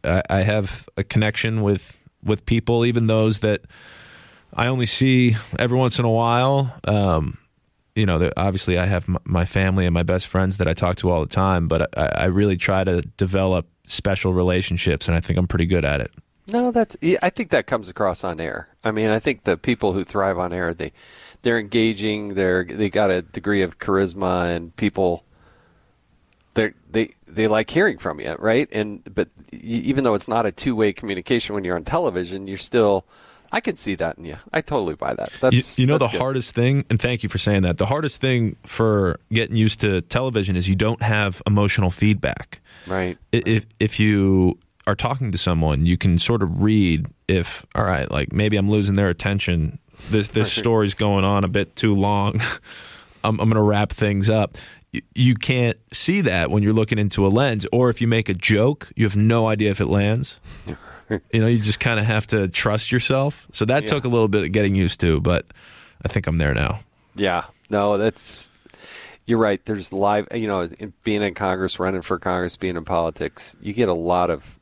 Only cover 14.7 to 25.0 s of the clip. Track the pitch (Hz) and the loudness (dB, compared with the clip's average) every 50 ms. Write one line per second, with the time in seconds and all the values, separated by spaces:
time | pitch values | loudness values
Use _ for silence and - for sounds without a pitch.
14.7 | 87 87 - 92 76 71 - - 85 82 82 - 82 90 90 87 - 90 85 85 | -4 -2 0 0 0 0 0 0 0 0 0 0 0 0 0 0 0 0 2 2
15.7 | 92 85 73 69 73 69 55 - _ - _ _ _ _ _ - 226 240 247 247 | 2 0 2 0 -2 -2 -4 -6 _ -20 _ _ _ _ _ -4 -2 0 0 2
16.7 | 226 233 220 - - - - 165 180 - - 180 - - 226 - - 127 98 - | 2 0 0 0 -4 -4 0 0 0 2 0 -2 -2 -2 -4 0 0 0 0 0
17.7 | 131 113 104 90 - - 107 95 87 - - 92 85 78 82 73 - - - _ | -4 -4 -4 -8 -4 -2 0 0 0 -2 -6 -6 -6 -4 -6 -6 -6 -10 -12 _
18.7 | _ _ - 113 107 107 110 110 107 110 - 151 123 - _ 104 87 82 - 127 | _ _ -4 -2 0 2 2 2 2 2 0 -2 -4 -2 _ -2 -2 0 0 -2
19.7 | 120 - - 101 90 98 87 - - 104 95 98 90 87 90 87 85 90 90 85 | -2 0 0 0 0 -2 -4 -4 -2 0 0 0 0 -2 -4 -4 -4 -4 -4 -4
20.7 | 82 82 82 71 _ _ - - - - - - - _ - 123 117 117 104 101 | -4 -6 -8 -10 _ _ -20 -20 -20 -20 -20 -20 -20 _ 0 0 0 0 -2 0
21.7 | 117 117 110 113 110 95 104 107 104 107 104 101 98 98 95 92 90 92 90 85 | 0 2 2 2 0 -2 -4 -4 -4 -4 -6 -6 -2 0 2 2 2 0 -2 -4
22.7 | - 98 107 98 - 104 104 98 90 90 82 - - - - 101 104 98 92 87 | -2 -2 -2 0 2 0 2 2 0 -2 -4 -8 -14 -8 -4 0 0 0 0 -2
23.7 | - _ - - 98 95 98 92 85 98 95 90 90 90 87 87 87 85 85 85 | -4 _ -2 0 2 2 2 0 -2 -4 -2 -2 0 0 -2 -2 -4 -4 -8 -12
24.7 | _ - 110 101 - 98 | _ -4 -4 -2 0 0